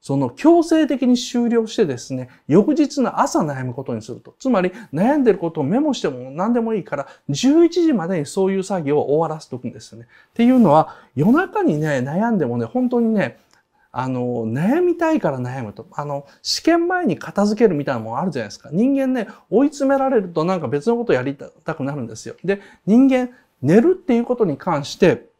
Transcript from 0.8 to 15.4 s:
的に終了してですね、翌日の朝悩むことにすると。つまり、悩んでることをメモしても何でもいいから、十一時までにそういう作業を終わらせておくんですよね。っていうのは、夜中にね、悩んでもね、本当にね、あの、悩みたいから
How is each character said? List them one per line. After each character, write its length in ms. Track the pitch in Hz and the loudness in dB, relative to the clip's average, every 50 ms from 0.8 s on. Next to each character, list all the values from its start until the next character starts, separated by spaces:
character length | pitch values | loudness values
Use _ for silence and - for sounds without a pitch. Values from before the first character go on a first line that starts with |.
| 311 | 2
的 200 | - 294 247 269 | 0 -2 -2 2
に 120 | 247 247 240 | 2 2 2
終 320 | - - - 240 240 233 | 0 -4 -2 -2 0 2
了 160 | 226 233 220 | 0 0 0
し 100 | 214 - | -2 0
て 80 | - 214 | -2 0
で 140 | 156 127 117 | 0 -2 -8
す 160 | - - 131 | -8 -10 -8
ね、 160 | 127 127 123 - _ _ | -10 -10 -12 -16 _ _
翌 280 | - 139 185 208 311 294 | 2 2 4 4 4 2
日 240 | 302 294 269 - 285 | 0 0 -2 0 -2
の 220 | 247 196 - - | -2 -2 0 -2
朝 200 | 247 277 - 320 | -2 0 0 0
悩 240 | 190 151 139 131 127 | 0 0 -4 -6 -8
む 100 | 127 123 | -8 -8
こ 100 | 131 131 | -8 -8
と 100 | - 123 | -6 -8
に 60 | 110 | -8
す 120 | 104 - | -8 -10
る 80 | 117 - | -16 -16
と。 140 | _ - _ _ | _ -20 _ _
つ 100 | - 262 | -2 0
ま 140 | 247 196 | 0 2
り、 100 | 180 180 180 240 220 - - | 0 -2 -4 -6 -18 -8 -4
悩 220 | 147 190 247 294 311 | 0 0 2 2 4
ん 60 | 262 | 4
で 80 | 240 | 2
る 60 | 185 - | 2 2
こ 120 | 170 165 | -2 -6
と 100 | 160 160 | -4 -2
を 40 | 139 | -2
メ 140 | 131 185 254 | 0 0 0
モ 140 | 302 311 | 0 0
し 80 | 254 - | -2 -2
て 80 | - 165 | -4 -6
も 220 | 135 123 123 131 | -6 -6 -12 -12
何 240 | 139 156 185 226 240 | -8 -4 -2 0 0
で 60 | 240 | 0
も 120 | 226 226 | 0 -2
い 80 | 220 202 | -2 -4
い 40 | 156 | -4
か 120 | - - | -6 -8
ら、 100 | 139 135 - - _ _ - | -8 -8 -10 -14 _ _ -6
十 380 | 143 143 - 262 285 330 349 | -6 0 2 4 4 6 4
一 160 | 320 330 370 | 4 4 2
時 100 | 339 320 | 2 2
ま 160 | 294 202 165 170 | 2 0 0 -2
で 120 | 190 165 | -2 -2
に 60 | 147 | -4
そ 200 | - - 202 190 | -4 -2 -2 0
う 60 | 190 | 0
い 60 | 190 190 | 0 -2
う 40 | |
作 240 | 185 - 208 185 156 | -2 -2 -4 -4 0
業 120 | 139 147 147 | 0 0 0
を 160 | 117 - 143 | 2 2 2
終 160 | 156 165 156 | 0 0 -2
わ 60 | 156 | -4
ら 40 | 156 | -8
せ 80 | - _ | -10 _
て 60 | - | -14
お 20 | 123 | -10
く 100 | - 117 | -10 -10
ん 40 | |
で 80 | - 113 | -12 -12
す 120 | - - | -20 -20
よ 60 | - 113 | -20 -20
ね。 80 | 117 _ _ _ _ _ | -20 _ _ _ _ _
っ 20 | |
て 120 | _ - 233 | _ 2 4
い 60 | 240 | 4
う 100 | 262 262 | 6 6
の 120 | 226 165 | 6 8
は、 240 | 143 156 156 - - - - _ _ | 8 6 4 2 -4 -20 -20 _ _
夜 160 | 123 147 202 | 0 2 4
中 300 | 247 320 381 370 - 427 | 4 4 2 0 -2 0
に 160 | 392 302 160 147 | 0 0 0 0
ね、 200 | 156 156 147 131 | 0 0 0 -2
悩 320 | 123 135 147 180 220 240 | -2 -2 -2 -2 0 0
ん 80 | 226 196 | 0 0
で 80 | 147 | 0
も 100 | 120 120 | -2 -2
ね、 80 | 120 117 | -4 -4
本 240 | 110 - 254 254 240 | -4 -2 -2 -2 0
当 120 | 240 240 | 0 0
に 120 | 233 220 | 0 0
ね、 260 | 220 208 156 120 - _ _ _ _ _ _ _ _ _ _ _ | 0 0 -2 -2 -4 _ _ _ _ _ _ _ _ _ _ _
あ 160 | - 123 127 131 | -8 -6 -4 -4
の、 380 | 127 123 123 123 123 120 113 | -4 -4 -4 -4 -4 -4 -4
悩 360 | 110 113 131 165 202 262 339 | -4 -4 -2 0 0 0 2
み 140 | 359 359 330 | 0 0 0
た 160 | 339 339 320 | 0 0 0
い 80 | 311 302 | 0 0
か 120 | - 170 | 0 -2
ら 80 | 139 127 | -4 -2